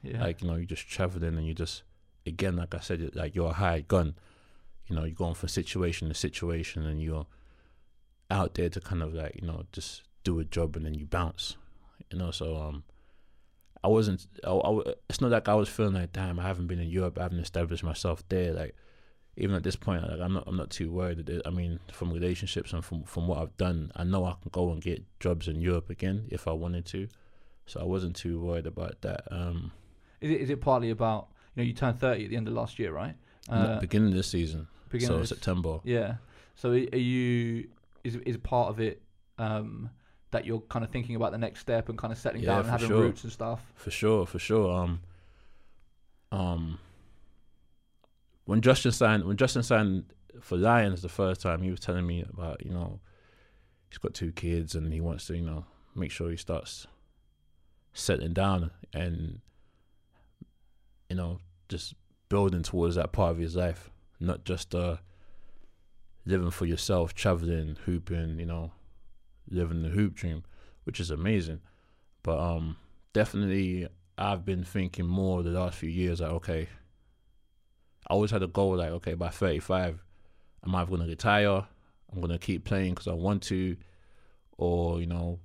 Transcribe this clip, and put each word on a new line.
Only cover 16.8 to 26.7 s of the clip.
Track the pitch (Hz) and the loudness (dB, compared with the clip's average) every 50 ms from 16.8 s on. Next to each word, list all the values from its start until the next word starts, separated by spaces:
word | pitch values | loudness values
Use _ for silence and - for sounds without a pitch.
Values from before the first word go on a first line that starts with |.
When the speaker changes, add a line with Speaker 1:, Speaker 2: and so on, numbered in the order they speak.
| 87 82 | -2 0
Speaker 2:
Europe, | 85 92 92 90 82 82 | 0 0 0 0 0 -2
I | 87 | -4
haven't | 90 90 85 | -2 -2 -2
established | 82 - - 90 87 82 87 82 - | -4 -2 0 0 0 0 0 -2 -2
myself | 82 78 - - 92 82 - - - | -2 -4 -2 0 -2 -2 -2 -2 -2
there." | 95 92 90 87 | 0 2 2 2
Like, | 80 82 80 71 - - - - - - - - - - - _ - - | 0 -2 -4 -6 -8 -14 -20 -20 -20 -20 -20 -20 -20 -20 -20 _ -6 -2
even | - 98 98 | 0 2 2
at | 92 - | 2 0
this | 95 92 | 0 -2
point, | - - - 95 85 | -2 -2 -2 0 0
like, | 82 78 78 80 | 0 -2 -4 -4
I'm | 87 90 95 | -2 0 0
not, | 90 - - | 0 -2 -2
I'm | 95 90 | -4 -4
not | - - | -4 -4
too | - - 87 82 | -4 -4 -4 -4
worried. | 82 92 92 90 85 82 78 69 | -2 -2 -2 -2 -2 -4 -4 -4
That, | - 85 - | -4 -4 -4
I | - | -2
mean, | 87 90 87 87 85 80 - - | -2 -2 -2 -2 -4 -6 -8 -12
from | - - 90 87 | -10 -6 -4 -4
relationships | 82 85 87 90 90 90 - 92 - 95 - - - | -2 0 0 0 0 -2 -4 -4 -4 -4 -6 -4 -6
and | 82 82 | -6 -6
from, | - 85 82 78 | -6 -6 -8 -8
from | - - 87 85 87 | -6 -4 -2 0 0
what | 85 73 | 0 0
I've | 82 78 - | -2 -6 -2
done, | - 92 90 87 80 76 76 - | -2 0 0 0 0 -2 -6 -6
I | - 87 | -4 0
know | 90 95 95 90 | 0 2 2 0
I | 87 85 - | 0 -4 -6
can | - 85 | -10 -6
go | - 90 90 87 | -2 0 0 0
and | 85 80 | 0 -2
get | - 90 85 - 92 - - - | -2 -4 -4 -4 -6 -14 -18 -4
jobs | - 92 90 82 82 85 | 0 0 0 0 0 -2
in | 78 80 | -2 0
Europe | 82 90 87 85 82 - | 2 2 2 2 0 -4
again | - - - 95 95 101 110 - | -8 -4 -2 -2 -2 -2 -4 -4
if | - - - - | -6 -6 -4 -4
I | 82 | -4
wanted | 80 82 87 | -2 -2 -2